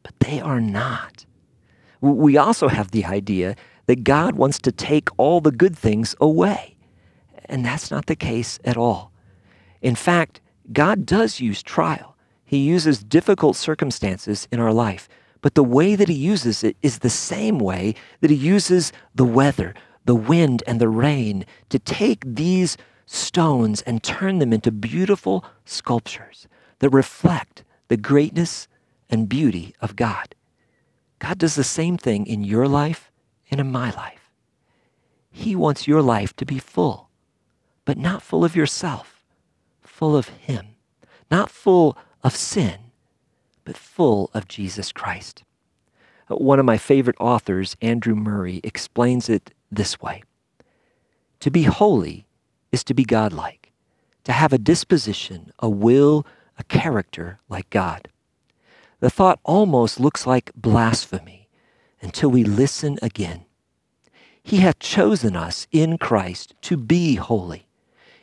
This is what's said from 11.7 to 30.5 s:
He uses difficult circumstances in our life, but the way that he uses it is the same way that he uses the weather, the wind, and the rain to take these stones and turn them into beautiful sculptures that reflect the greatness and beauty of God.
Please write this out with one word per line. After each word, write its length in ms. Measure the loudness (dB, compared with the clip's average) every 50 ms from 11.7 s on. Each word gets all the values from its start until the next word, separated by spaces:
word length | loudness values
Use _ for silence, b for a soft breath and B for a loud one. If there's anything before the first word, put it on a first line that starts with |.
| -4 -2 -2 -2 -4 -6 -10 -20 _ _ _ _ _ _ _
He 140 | -4 -2 0
uses 460 | 2 2 0 2 2 0 0 0 -2
difficult 520 | 2 2 2 4 2 0 2 2 2 2
circumstances 920 | 0 -4 -6 -4 -4 -4 -4 -4 -4 -4 -4 -4 -6 -6 -6 -6 -6 -6 -8
in 80 | -4 -2
our 140 | 0 2
life, 360 | 2 2 0 0 -4 -8 -14 b b b b b b b
but 140 | -2 2 4
the 80 | 4
way 320 | 4 4 4 4 4 4 4
that 140 | 2 2 2
he 60 | 2
uses 500 | -2 0 0 0 0 0 -2 -2 0 -2
it 120 | -4 -4 -2
is 160 | -4 -4 -4 0
the 120 | -2 -2
same 480 | -2 -2 -6 -8 -6 -4 -2 -2 -2 0
way 360 | -2 -2 -4 -4 -4 -4 -4 B B B B B
that 100 | 2 2
he 60 | 2
uses 560 | 2 2 2 2 2 2 2 2 2 2 -2 B B B B 0
the 100 | 2 2
weather, 480 | 4 4 4 2 2 2 -2 -6 -6 b b b b b b 0
the 100 | 0 0
wind, 480 | 2 2 2 2 4 4 2 2 -2 -2
and 140 | -4 0 0
the 80 | 0 2
rain 560 | 2 2 0 0 0 0 -2 -4 -4 -6 -8 b b b b b
to 100 | -4 -4
take 440 | -4 -4 -4 0 0 0 0 -2 -6
these 520 | -10 -6 -2 0 2 2 2 2 0 -2 b b b b b b
stones 760 | b -10 -8 -8 -2 0 2 2 4 4 2 2 0 0 -2
and 200 | -4 -4 -6 -4
turn 360 | -4 -6 -6 -4 -4 -2 0 0
them 140 | 2 2
into 180 | 2 2 2 0
beautiful 760 | -2 -2 -8 -6 -2 -2 0 0 0 -2 0 -4 -4 -4 B B B B B
sculptures 840 | -14 -14 -10 -4 -2 -4 -4 -4 -8 -18 -18 -18 -20 _ _ _ _ b b b b b b
that 100 | 2 4
reflect 720 | 4 4 4 2 -6 0 0 0 0 0 -6 _ _ -20 _ _ _ _ _ -4
the 80 | -4
greatness 720 | -4 0 2 2 2 2 2 -2 -4 -4 -4 -6 -12 -16 _ _ _ _ _ _ _ _ -4
and 200 | -2 -2 -2 -2
beauty 460 | -2 0 0 0 -2 -2 -10 -12 -14 -12
of 160 | -12 -10 -6
God. 380 | -4 -4 -4 -4 -8 -12 -14 -18 _ _ _